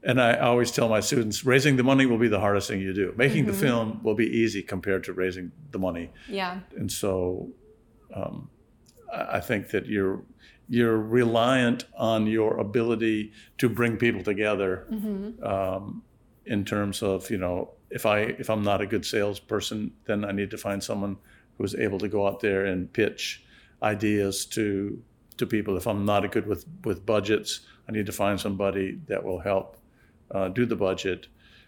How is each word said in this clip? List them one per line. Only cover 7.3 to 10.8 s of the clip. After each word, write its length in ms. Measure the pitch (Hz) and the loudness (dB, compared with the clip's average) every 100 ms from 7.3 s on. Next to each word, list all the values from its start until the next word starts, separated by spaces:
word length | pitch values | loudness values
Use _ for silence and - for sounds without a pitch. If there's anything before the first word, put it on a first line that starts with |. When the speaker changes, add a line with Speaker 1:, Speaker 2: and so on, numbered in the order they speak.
| 90 - - - - _ _ _ | -4 -8 -14 -20 -20 _ _ _
Speaker 1:
um, 360 | - - - - _ _ _ _ - - | -10 -8 -10 -16 _ _ _ _ -20 -12
I, 240 | - - - | -8 -4 -4
I 40 | |
think 280 | - 110 - | -2 -2 0
that 160 | 104 - | -4 -2
you're, 380 | 107 95 95 - - - _ - | 0 0 -2 -10 -20 -20 _ -4
you're 300 | 113 | 2